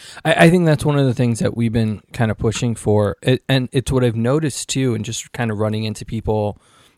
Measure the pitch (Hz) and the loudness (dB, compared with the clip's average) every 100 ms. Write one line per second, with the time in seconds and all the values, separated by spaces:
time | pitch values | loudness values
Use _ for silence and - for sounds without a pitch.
0 | - - 156 160 170 180 165 143 151 143 | -16 -6 0 4 6 6 4 2 2 2
1 | 135 117 123 113 113 113 117 113 110 101 | 2 2 0 0 -2 -2 -2 0 0 -2
2 | - - 110 101 117 - 120 110 - 104 | -8 -2 -2 0 -2 -2 -2 -2 0 2
3 | 104 - - 127 - 135 123 135 - 131 | 2 -2 0 0 2 0 0 -2 -2 2
4 | 123 113 117 147 156 - - 135 131 110 | 2 0 0 0 -2 -6 -6 -2 -2 -2
5 | 107 113 - - 117 104 107 107 110 107 | -4 -8 -10 -6 -4 -2 -2 -2 -4 -8
6 | - 110 - 107 104 92 _ _ _ | -8 -6 -2 -2 -2 -6 _ _ _